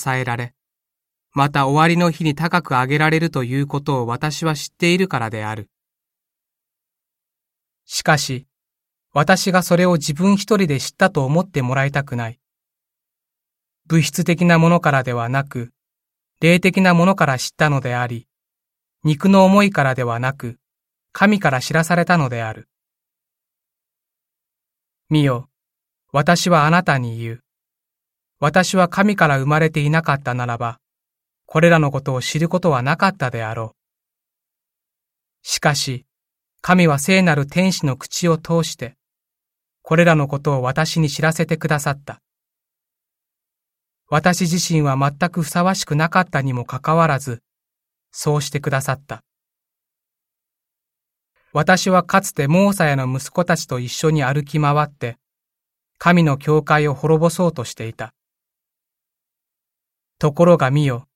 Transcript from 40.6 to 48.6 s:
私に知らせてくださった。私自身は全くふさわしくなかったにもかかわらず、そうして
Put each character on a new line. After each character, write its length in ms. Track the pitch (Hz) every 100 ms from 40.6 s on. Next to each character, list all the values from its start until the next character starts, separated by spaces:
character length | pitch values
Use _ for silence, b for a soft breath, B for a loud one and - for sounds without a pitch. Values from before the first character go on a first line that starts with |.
私 360 | 127 139 160 170
に 120 | 151
知 100 | 143
ら 140 | 160
せ 100 | 160
て 140 | 160 160
く 100 | 156
だ 100 | 151
さ 120 | 143
っ 120 | 139
た。 200 | - 107 _ _ _ _ _ _ _ _ _ _ _ _ _ _ _ _ _ _ _
私 340 | 151 180 175
自 300 | 175 175 -
身 80 | 160
は 160 | 147 135
全 320 | 139 143 175
く 140 | 180
ふ 80 | 151
さ 120 | 175
わ 120 | 180
し 100 | 190
く 100 | -
な 140 | 151 160
か 140 | 180
っ 20 | 180
た 100 | 143
に 140 | 135
も 100 | 123
か 160 | 120 131
か 140 | -
わ 120 | 160 165
ら 120 | 135
ず、 240 | 131 117 _ _ _ _ _ _ _
そ 240 | - - 147
う 60 |
し 60 | 143
て 120 | 143